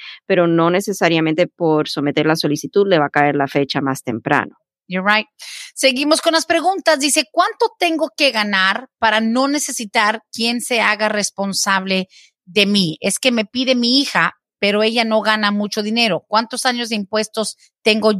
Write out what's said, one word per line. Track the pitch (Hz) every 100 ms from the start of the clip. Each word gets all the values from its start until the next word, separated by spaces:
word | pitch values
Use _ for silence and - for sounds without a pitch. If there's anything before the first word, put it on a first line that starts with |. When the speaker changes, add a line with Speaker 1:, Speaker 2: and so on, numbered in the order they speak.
| - - -
Speaker 1:
pero | 185 170
no | 165 165
necesariamente | 180 202 190 175 165 160 156 175
por | - 165 151 151
someter | - 143 143 151
la | 165
solicitud | 151 151 160 202 202
le | 170
va | 143
a |
caer | 151 147 143
la | 139
fecha | 147 139 143
más | 135 131
temprano. | - 113 - 139 98 - _ _ -
Speaker 2:
You're | 185
right. | 190 214 214 _ - - -
Seguimos | - 269 254 294 311
con | 330
las | 320 -
preguntas. | 330 320 381 330 302
Dice, | 285 302 277
"¿Cuánto | 320 392 427 453 -
tengo | 349 320 311 -
que | 285
ganar | 220 208 190 190 214 254 _
para | 226 214
no | 226 240 277
necesitar | 294 - 240 214 233 214 220 -
quien | - 233 240
se | - 240
haga | 208 208 214
responsable | 208 196 - 196 185 202 196 190 190 185 - - _ -
de | 185 202
mí? | 202 175 156
Es | 196 -
que | 254
me | 233 208
pide | 247 254
mi | 247 240 262
hija, | 269 185 165 - _ _
pero | 202 208
ella | 220 233
no | 226 220
gana | 208 214 208
mucho | 202 208 226
dinero. | 208 226 233 160 -
¿Cuántos | 214 233 247 254
años | 240 233
de | 220
impuestos | 190 214 214 - 208 - _ _
tengo | 220 214 214